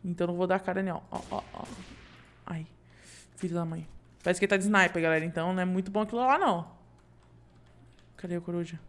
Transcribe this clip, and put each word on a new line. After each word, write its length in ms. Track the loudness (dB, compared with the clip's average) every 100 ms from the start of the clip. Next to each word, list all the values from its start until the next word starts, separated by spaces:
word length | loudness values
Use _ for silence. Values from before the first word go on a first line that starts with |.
Então, 220 | -6 -2 -2
não 80 |
vou 140 | 0 0
dar 100 | 0
cara, 240 | 0 -2
não. 180 | -2 -6 -8
Ó, 80 | -10 -6
ó, 120 | -8 -8
ó. 100 | -14 -12 -14 -18 -20 -20 -20 -20 -20
Ai. 220 | -10 -10 -10 -18 -20 -20 -20 -20 -20 -8
Filho 180 | -4
da 100 | -4
mãe. 220 | -4 -8 -12 -18 -20 -6
Parece 180 | 0 2
que 60 | 4
ele 40 |
tá 60 | 4
de 80 |
sniper, 360 | 6 6 6 4
galera. 240 | 4 4
Então, 280 | 2 -2 -2
não 100 | 0
é 20 |
muito 280 | 0 -2 -2
bom 80 | -2
aquilo 200 | -2 0
lá, 160 | 4 4
não. 300 | 4 0 -4 -16 -20 -20 _ -20 -20 -20 -20 -20 -20 -20 -20 -20 -20 -14
Cadê 200 | -6 -6
o 60 |
coruja? 380 | -4 -4 -4 -10